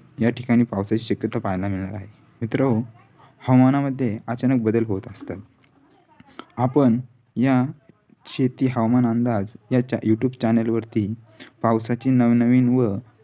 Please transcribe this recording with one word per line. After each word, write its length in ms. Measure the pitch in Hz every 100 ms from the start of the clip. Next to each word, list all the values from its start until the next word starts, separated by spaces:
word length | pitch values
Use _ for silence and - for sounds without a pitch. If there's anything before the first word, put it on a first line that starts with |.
| - -
या 100 | 113
ठिकाणी 340 | 120 123 120
पावसाची 500 | 120 98 104 113 -
शक्यता 240 | 101 107 113
पाहायला 300 | 104 92 98
मिळणार 240 | 95 95
आहे. 140 | 101 98 - _ _
मित्रो, 340 | 110 135 135 113 127 - _ _ - _ -
हवामानामध्ये 680 | 127 131 139 139 131 123 107 -
अचानक 360 | 123 127 131
बदल 220 | 110 113
होत 180 | 113 98 -
असतात. 300 | 98 - 90 - _ _ _ _ _ _ _ - - - -
आपण 440 | 127 147 131 117 131 _ _ -
या 300 | 135 131 131 - _ _ _ _ -
शेती 400 | - 127 - 131
हवामान 400 | 123 113 123 120
अंदाज 400 | 113 123 110 98 - _
या 160 | 127 123
चा-, 200 | 117 110
YouTube 240 | 110 127 131
चॅनलवरती 720 | 117 113 113 113 110 113 98 113 - _ - _
पावसाची 480 | 113 113 110 120 131
नवनवीन 580 | 127 120 120 120 127 123
व 280 | 127 117 98 - _